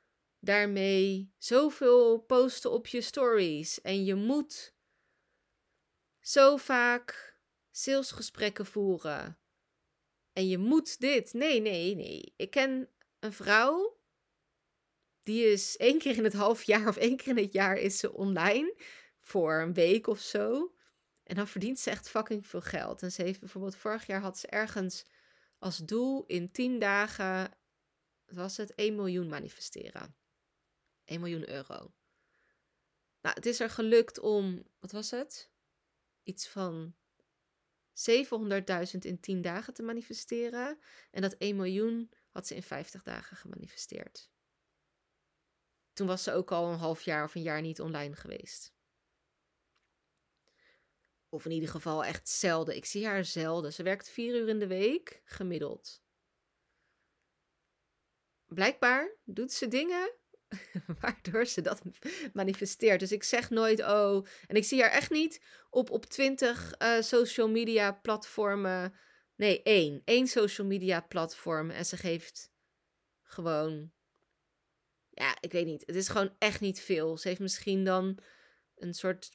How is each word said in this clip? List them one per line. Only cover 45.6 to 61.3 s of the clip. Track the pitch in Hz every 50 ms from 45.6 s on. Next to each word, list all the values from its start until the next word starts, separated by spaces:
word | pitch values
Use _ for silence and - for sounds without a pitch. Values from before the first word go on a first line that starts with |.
| _ _ _ _ _ _
Toen | _ - 196
was | 180 185 185
ze | - -
ook | - 185 185 -
al | 185 170 170 170
een | 170 165
half | 165 160 165 -
jaar | - 175 156 151 147
of | 151 -
een | 175
jaar | 160 165 151 151
niet | 160 160 160 -
online | 160 165 165 147 147 143 156
geweest. | - - - - - - - - - - - _ _ _ _ _ _ _ _ _ _ _ _ _ _ _ _ _ _ _ _ _ _ _ _ _ _ _ _ _ _ _ _ _ _ _ _ _ _ _ _ _ _ _ _ _ _ _ _ _ _ _ _
Of | 160 147 -
in | 165
ieder | 165 160 160 156
geval | - 156 - 165 156 156 110
echt | - 156 - - -
zelden. | - - - 180 165 160 160 160 151
Ik | - -
zie | - - 202 220
haar | 220 196 196 175
zelden. | - - 165 160 160 165 170 151 147
Ze | 160 -
werkt | 170 185 202 202 - -
vier | - 240 233 240 240
uur | 240 226 220
in | 220 214
de | 208
week, | 185 185 185 202 233 302 359 - - - - _
gemiddeld. | - - - 190 180 170 151 147 - - - - - - - _ _ _ _ _ _ _ _ _ _ _ _ _ _ _ _ _ _ _ _ _ _ _ _ _ _ _ _ _ _ _ _ _ _ _ _ _ _ _ _ _ _ _ _ _ _ _ _ _
Blijkbaar | _ - 185 196 247 277 - 254 247 254 269 311 403 440 - _
doet | 226 185 208 247 254
ze | - - 269 220
dingen | 247 269 311 349 359 359 370 466 494 - _ _ _ _ _ _ 202 190
<laughs> | - - - 175 - - 160 -
waardoor | - 240 - - - 180